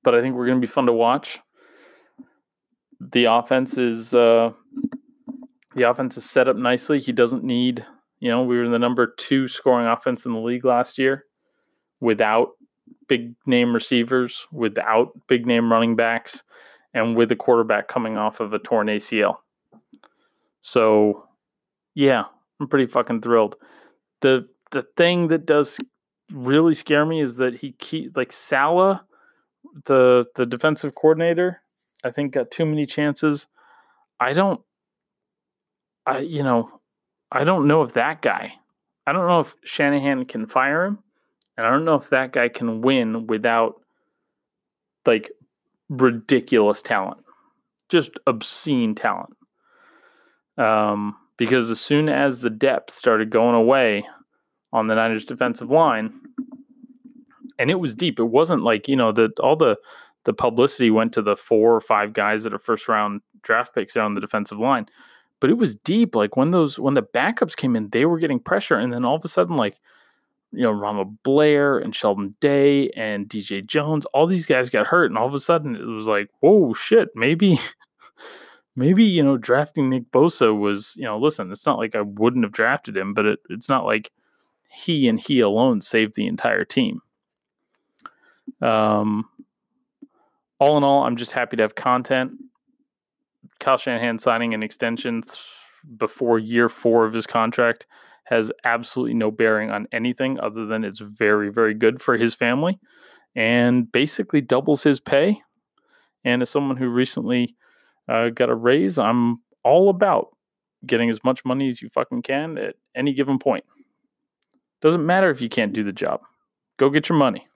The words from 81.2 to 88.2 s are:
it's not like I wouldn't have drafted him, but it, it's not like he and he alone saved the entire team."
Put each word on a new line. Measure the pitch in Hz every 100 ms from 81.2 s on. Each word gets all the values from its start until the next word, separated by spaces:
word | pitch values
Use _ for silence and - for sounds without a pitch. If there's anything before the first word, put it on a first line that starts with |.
| 147 151 92
it's | 101 -
not | 110
like | 110 107
I |
wouldn't | 104 101 113 123 107
have |
drafted | - 113 143 - 98
him, | 95
but | 104 104
it, | - _
it's | 104 -
not | 131 104
like | 110 107 _ _ _ _ _ _
he | - - 160 127
and | 110
he | - 135
alone | 107 107 131 110
saved | - 117 110 107
the | 101
entire | - - 101 -
team." | - 120 - _ _ _ _ _ _ _ _ _ _ - _